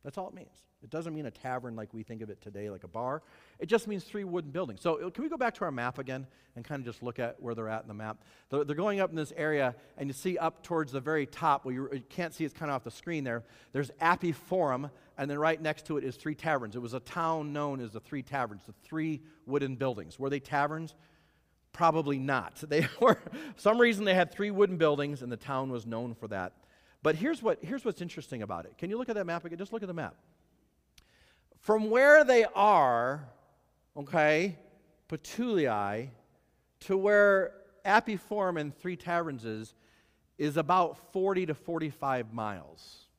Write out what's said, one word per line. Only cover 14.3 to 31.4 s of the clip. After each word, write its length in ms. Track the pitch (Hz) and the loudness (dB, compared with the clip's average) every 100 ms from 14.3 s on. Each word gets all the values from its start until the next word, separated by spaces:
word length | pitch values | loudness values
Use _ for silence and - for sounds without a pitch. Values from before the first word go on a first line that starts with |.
| 143 - 185 156 127 143 - _ - | -2 -2 0 2 0 -4 -12 _ -8
and 120 | 143 | -4
then 100 | 143 | 0
right 200 | 156 160 | 2 2
next 280 | 156 151 - | -2 -4 -4
to 100 | 151 | -4
it 60 | |
is 140 | 131 127 | -4 -6
Three 180 | 156 147 | -8 -6
Taverns. 400 | 165 147 113 113 | -2 -2 -2 -8
It 60 | |
was 120 | 120 | -8
a 60 | 123 | -8
town 520 | - - 165 160 147 | -8 -4 -2 -2 -4
known 280 | 147 147 135 | -4 -4 -4
as 120 | 120 | -8
the 60 | 104 | -12
Three 220 | - 143 | -10 -10
Taverns, 420 | 127 139 120 104 - | -6 -4 -4 -6 -18
the 80 | - | -20
three 380 | - 160 160 147 - _ - | -10 -6 -4 -6 -10 _ -4
wooden 280 | 139 139 127 | -2 -2 -2
buildings. 420 | 135 110 82 - | -2 -4 -10 -8
Were 100 | 135 | -4
they 100 | 143 | -4
taverns? 540 | 135 143 147 156 160 - _ _ _ _ _ _ _ - | -2 0 0 -2 -10 -14 _ _ _ _ _ _ _ 2
Probably 420 | 170 156 143 143 | 4 4 0 -2
not. 460 | 135 131 82 - 151 | 0 -2 -2 -12 0
<laughs> 40 | |
They 180 | 147 143 - | 2 2 4
were, 180 | 226 - - 269 311 - | 4 4 0 -14 -14 0
some 200 | 202 226 | 2 6
reason 240 | 240 202 202 | 6 4 2
they 80 | |
had 180 | 185 170 | 4 4
three 180 | - 208 | 0 -4
wooden 280 | 196 202 180 | 4 2 6
buildings, 440 | 156 143 143 143 | 4 4 0 -4
and 80 | 123 | -8
the 60 | 117 | -8
town 340 | - 135 135 | -4 -4 -2
was 160 | 123 113 | -4 -4
known 300 | 113 120 113 | -6 -6 -8
for 140 | 113 | -8
that. 240 | 101 90 _ _ _ _ _ | -6 -6 _ _ _ _ _
But 120 | 147 156 | 0 2
here's 280 | 233 320 | 0 -2
what, 180 | 220 170 | 0 -2
here's 220 | 160 262 | -4 -6
what's 180 | 226 185 | -4 -6
interesting 420 | 175 - - 123 | -8 -10 -10 -8
about 200 | 104 87 80 | -6 -6 -8
it. 120 | - | -10
Can 120 | 175 | -8
you 80 | 220 | -6
look 120 | 247 | -4
at 60 | 214 | -6
that 100 | 180 | -4
map 180 | 170 | -6
again? 140 | 175 170 | -6 -12
Just 160 | 196 | -10
look 100 | 226 | -8
at 40 | 196 | -8
the 60 | |
map. 220 | 170 113 - _ _ _ _ _ _ _ _ _ _ _ _ | -8 -8 -10 _ _ _ _ _ _ _ _ _ _ _ _